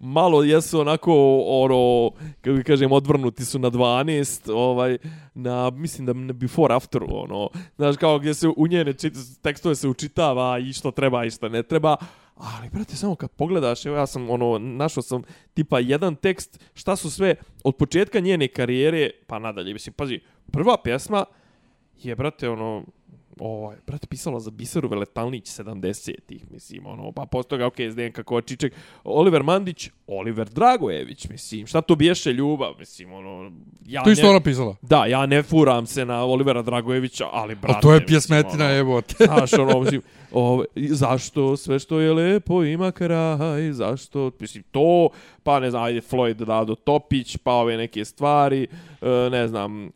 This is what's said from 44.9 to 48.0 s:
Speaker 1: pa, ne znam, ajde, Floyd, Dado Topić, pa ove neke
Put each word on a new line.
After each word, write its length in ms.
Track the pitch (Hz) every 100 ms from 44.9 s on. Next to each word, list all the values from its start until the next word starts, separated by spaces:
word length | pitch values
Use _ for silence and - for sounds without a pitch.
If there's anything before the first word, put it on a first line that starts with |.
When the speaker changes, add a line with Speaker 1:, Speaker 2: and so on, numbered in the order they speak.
| 175 165 - - _
Speaker 1:
pa, 180 | - 143
ne 100 | 127
znam, 120 | 120
ajde, 180 | 117 120
Floyd, 320 | - 127 120 110
Dado 380 | 110 110 110
Topić, 600 | 110 - 147 - 139 117 -
pa 160 | -
ove 240 | 123 117 113
neke 280 | 117 107